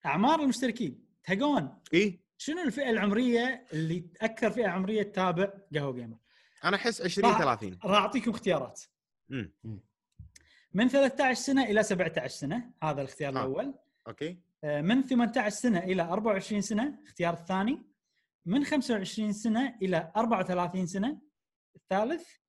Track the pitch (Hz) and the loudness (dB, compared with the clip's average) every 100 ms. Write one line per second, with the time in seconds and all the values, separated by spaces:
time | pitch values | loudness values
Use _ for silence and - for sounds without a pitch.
0 | - 151 233 320 285 - 262 220 190 - | -2 2 4 4 2 0 -2 -2 -6 -8
1 | _ _ - 196 285 269 135 - - 165 | _ _ -4 0 2 2 0 -10 0 2
2 | 208 180 _ _ - 320 311 285 269 220 | 2 -2 _ _ -6 -4 -4 -2 0 0
3 | 202 208 254 233 247 262 - 156 160 175 | 2 2 2 2 0 -4 -6 -4 -2 -4
4 | 170 - 226 226 220 220 208 175 190 220 | -6 -6 -6 0 -2 0 -2 0 -2 0
5 | 202 190 185 165 196 196 - 147 143 123 | -2 0 0 2 -2 -4 -8 -4 -4 -6
6 | 117 113 _ _ _ _ 156 202 247 - | -10 -16 _ _ _ _ -2 0 -2 -2
7 | 180 185 226 214 147 113 104 90 190 208 | -2 4 4 6 4 0 -4 -6 2 4
8 | 202 269 233 - 196 160 123 - - _ | 4 0 -2 -2 0 0 -2 -12 -20 _
9 | _ _ _ 131 87 _ 113 104 - _ | _ _ _ -8 -8 _ -14 -14 -16 _
10 | _ _ - - _ _ _ 185 247 277 | _ _ -20 -20 _ _ _ 0 2 4
11 | 269 269 269 254 - 269 233 208 214 185 | 4 4 2 2 2 2 4 4 4 2
12 | 165 165 131 - 139 214 240 - 156 143 | 0 -2 -6 -6 -4 -4 -6 -4 -4 -2
13 | 139 - 143 131 131 143 269 - _ _ | -6 -6 -4 -2 -2 -2 -6 -8 _ _
14 | - 107 151 180 _ _ 151 147 160 247 | -18 -8 -8 -8 _ _ -4 0 2 2
15 | 262 247 233 254 214 202 247 185 180 185 | 2 2 2 0 -2 0 0 0 0 -2
16 | 165 190 220 196 190 208 190 214 277 294 | 0 0 0 -2 -2 -4 -2 -2 -2 -6
17 | - - 170 170 - 190 208 302 - _ | -18 -4 -2 -2 -4 -2 0 -2 -8 _
18 | _ _ _ _ 165 240 285 302 - 220 | _ _ _ _ -2 0 2 -2 0 -2
19 | 190 - 214 208 233 220 269 - 190 170 | -2 -4 -4 -2 0 0 0 -2 0 0
20 | 175 208 233 214 185 180 175 185 170 190 | 0 -2 2 2 0 0 -2 -2 -4 -2
21 | 220 302 _ _ _ _ _ - _ 190 | -2 -4 _ _ _ _ _ -20 _ -2
22 | 226 330 - - | 0 -4 -8 -20